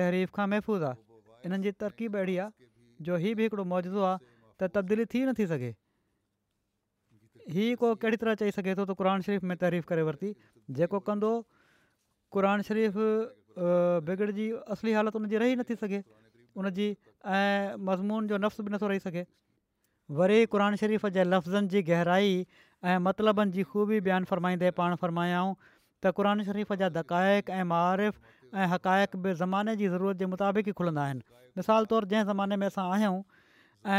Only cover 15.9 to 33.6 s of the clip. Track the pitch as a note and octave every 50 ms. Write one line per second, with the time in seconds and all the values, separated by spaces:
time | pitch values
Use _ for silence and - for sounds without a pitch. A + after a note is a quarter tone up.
15.9 | G3 G3+ G3 _ _ _ _ _ _ _ _ _ - - F#3+ G3 F3+ F#3+ G#3 G#3
16.9 | G3+ - _ _ _ _ - G#3 F#3 G3 G3+ G3+ G3+ G3+ G3 G3 A#3 G#3+ G3 F#3+
17.9 | F#3+ F3+ G3 G#3 G#3+ A3 G#3+ G#3 G#3 G3+ G3+ G#3+ - - G#3 G3+ G#3 G#3 G#3+ G3+
18.9 | G3 F#3+ - F#3+ D#3+ F3 F3+ - _ _ _ _ _ _ _ _ _ _ _ _
19.9 | _ _ _ - D3 C#3+ F3+ F#3 G#3 A3+ A3+ A3 - G3+ G3+ G#3 G#3 G3 G#3+ G#3+
20.9 | G#3+ G#3 - G#3 F3 F#3+ F#3 F3 F#3 F#3+ E3+ E3+ F#3+ G#3 G3+ F#3 F#3 G3+ F3 D#3
21.9 | E3+ E3+ F3 E3+ F3+ F#3+ G#3 G3+ F#3 F3+ F3+ - _ _ _ _ _ _ - F3+
22.9 | F3+ F#3 F3+ F#3+ F#3+ - G#3+ A3 G#3 G3+ G#3+ G3 F3 F#3+ F#3 - - G#3 G#3 G3+
23.9 | A3 G#3+ F3+ F#3+ F#3 F#3 F#3 - G3 F3 E3+ F3+ F3+ F3 F3+ F3+ F3 - F3 F3
24.9 | F3+ E3 - F3 E3+ E3+ F3 F3 F3 F3+ F#3 G3 F#3 - _ - _ _ _ _
25.9 | _ _ - F#3+ F3+ - G3+ G3+ G#3 G#3 G#3 F#3+ G3 G#3 G#3 - G#3 F3+ F#3+ F#3
26.9 | D3+ E3 E3 - F3 F3 F#3 G3 G3+ G3+ G3 - F#3 F#3+ F#3 F3 E3+ E3+ F3 F3+
27.9 | F#3+ F#3+ G#3 G#3+ G3+ - - - - _ - B2+ A3+ G3 F#3+ F3 F3+ F3+ - F#3
28.9 | F#3 G3 G3+ G3 - F#3+ F3+ G3 F#3 D#3 F3+ F#3 F#3+ G3 G#3 A3 A3+ G3+ G#3 F#3+
29.9 | F3 F3+ F#3+ G3 G3 F3+ G3 F#3 F#3 F3+ G3+ G3 G3 G#3+ G#3 G#3 F#3+ - F3 E3+
30.9 | D#3 D3 C#3+ C#3 C3+ B2 - _ _ - - - - F#3 F#3 - A3 A3 A3 -
31.9 | A3+ A3 G#3+ F#3 G#3 A3 G#3+ F#3+ G3+ G3 G3 G3 G#3 G3 G3 G3 - G3+ F#3 F3+
32.9 | F#3 G#3 G#3+ G3+ F3+ F#3 G3+ - _ _ _ _ _ _